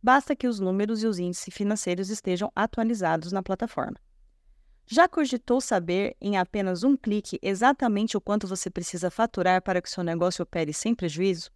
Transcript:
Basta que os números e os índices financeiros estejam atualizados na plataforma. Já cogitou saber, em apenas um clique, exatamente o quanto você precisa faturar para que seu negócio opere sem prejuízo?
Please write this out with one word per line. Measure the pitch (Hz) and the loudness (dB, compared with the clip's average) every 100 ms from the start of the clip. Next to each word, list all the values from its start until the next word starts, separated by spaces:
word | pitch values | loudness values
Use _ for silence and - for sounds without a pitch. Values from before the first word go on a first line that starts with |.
Basta | 226 269 - 277 | 6 4 4 -2
que | 254 | -2
os | 214 | 0
números | 190 190 214 220 | 0 0 0 0
e | 220 | 0
os | 180 | 0
índices | 175 180 - | -4 -6 -10
financeiros | - 202 214 - 180 190 | -4 -2 0 -2 -2 -4
estejam | 214 - 180 208 - | -4 -2 -2 -2 -2
atualizados | 220 - 226 226 175 160 165 | -2 0 -2 0 0 0 -2
na | 190 | -4
plataforma. | 185 190 233 - - - _ _ - _ _ _ _ - _ | -2 -4 -2 -4 -6 -8 _ _ -20 _ _ _ _ -20 _
Já | 233 349 | 4 4
cogitou | - 285 240 - 247 | 4 0 -2 0 0
saber, | - 196 170 180 202 - | 2 -2 0 0 -2 -4
em | 202 196 | -2 0
apenas | 180 208 190 180 | 0 -2 -2 2
um | 247 277 | 2 2
clique, | - 208 - - | 2 -2 -2 -6
exatamente | 190 196 240 277 247 202 226 - | -2 2 2 4 2 2 0 -2
o | |
quanto | - 208 202 | 0 -2 -2
você | 185 185 | -6 -6
precisa | 180 175 175 175 | -6 -8 -4 -4
faturar | - 226 - 180 185 | 0 -2 2 2 2
para | 196 180 | 2 -2
que | - | -2
seu | - | -4
negócio | 175 165 175 180 | -4 0 0 0
opere | 175 175 151 | -4 -2 -4
sem | 151 220 233 | -2 -2 0
prejuízo? | 175 151 190 170 - | -2 0 0 0 -6